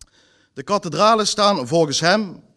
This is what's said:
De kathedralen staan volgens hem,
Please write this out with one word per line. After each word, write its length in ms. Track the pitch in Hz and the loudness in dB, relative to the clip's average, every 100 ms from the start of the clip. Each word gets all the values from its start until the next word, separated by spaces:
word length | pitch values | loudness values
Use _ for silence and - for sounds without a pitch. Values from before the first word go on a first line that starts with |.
| - _ _ _ _ | -20 _ _ _ _
De 100 | - | -14
kathedralen 640 | 135 202 175 156 214 226 208 | -4 -4 -4 2 2 2 0
staan 400 | - 202 185 120 | 0 0 0 0
volgens 320 | 165 156 131 | 0 0 0
hem, 440 | 160 214 196 - _ | 0 0 -2 -12 _